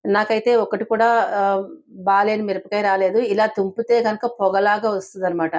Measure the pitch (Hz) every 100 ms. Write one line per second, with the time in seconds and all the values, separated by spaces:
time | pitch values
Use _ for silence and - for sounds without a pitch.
0 | - 208 214 220 220 240 233 196 220 220
1 | 233 233 202 202 196 196 196 - _ 190
2 | 185 196 208 214 208 185 190 208 208 190
3 | 190 214 240 202 220 220 196 190 233 240
4 | 220 214 202 - 196 196 202 208 220 196
5 | 190 196 185 170 165